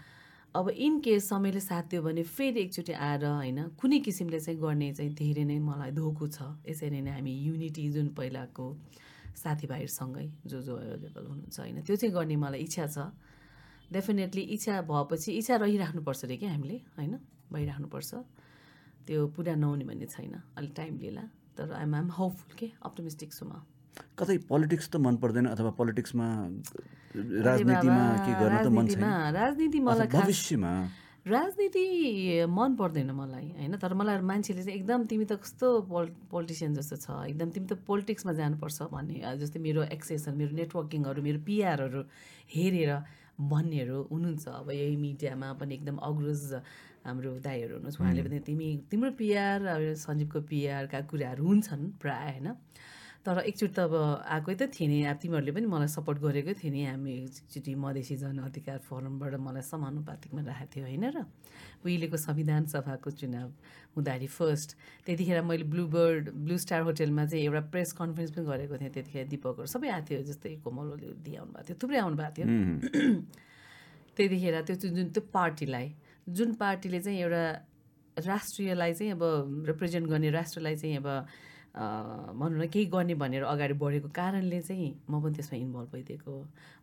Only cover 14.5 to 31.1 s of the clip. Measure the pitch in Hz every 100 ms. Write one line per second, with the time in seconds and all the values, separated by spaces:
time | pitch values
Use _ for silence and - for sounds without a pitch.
14.5 | 214 - 202 160 147 143 165 160 202 226
15.5 | 240 208 208 175 160 147 131 123 127 202
16.5 | 151 139 233 - - 147 254 - - -
17.5 | 151 147 139 143 - - - 254 - -
18.5 | - - - - - - 151 147 151 170
19.5 | 156 147 143 131 - - - - - -
20.5 | - 147 147 160 151 - - 220 - -
21.5 | - 156 - 151 147 175 175 185 185 -
22.5 | - 226 - - - 165 151 151 - -
23.5 | - - - - - - - 180 185 -
24.5 | 151 156 170 - 170 131 120 120 113 123
25.5 | 107 113 - 120 110 107 120 113 110 95
26.5 | 95 - - - - - - 110 98 117
27.5 | 127 120 127 127 123 120 113 127 120 107
28.5 | 107 - 117 113 190 208 190 151 165 240
29.5 | 285 320 302 254 226 220 143 196 202 -
30.5 | 147 87 92 92 - -